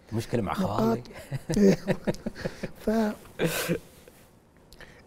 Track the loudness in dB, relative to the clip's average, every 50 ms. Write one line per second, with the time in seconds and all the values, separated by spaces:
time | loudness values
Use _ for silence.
0 | -12 -4 -4 -4 -2 0 0 0 0 0 0 0 0 0 2 2 2 2 2 0
1 | -2 -10 -16 -16 -12 -10 -10 -10 -4 0 4 6 8 8 6 6 2 -2 -2 0
2 | 0 -4 -4 -2 -4 -8 -8 -6 -8 -8 -8 -8 -10 -10 -10 -4 -2 0 2 2
3 | 2 0 -2 -6 -12 -14 -6 -2 -2 0 0 -2 -2 -2 -2 -4 -4 -12 -20 -20
4 | -20 -20 -20 -20 -20 -20 -20 -20 -20 -20 -20 -20 -20 -20 -20 -20 -20 -20 -20 -20
5 | -20